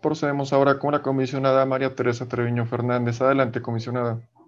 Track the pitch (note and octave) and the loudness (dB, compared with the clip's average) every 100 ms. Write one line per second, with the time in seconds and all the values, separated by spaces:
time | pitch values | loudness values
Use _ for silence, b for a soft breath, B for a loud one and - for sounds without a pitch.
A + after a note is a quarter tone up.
0 | D#3 D#3 D3 C#3+ C#3 C#3 C#3 C#3 D3 D3 | -2 -2 -2 -2 0 4 4 2 0 0
1 | C3+ C3+ B2+ C3+ C3+ C3 C3+ C3 C3+ C3 | 0 0 -2 0 2 4 2 0 -2 0
2 | B2 A#2 B2 A#2+ A#2+ A#2+ A#2 A#2 B2 B2 | -2 -2 -4 -2 0 0 -2 -2 0 0
3 | A#2+ A#2 C3 C3+ B2+ B2+ B2 A2+ A#2 B2 | 0 0 2 4 2 -2 -4 -6 -4 -4
4 | A#2+ A#2 - _ | -2 -4 -10 _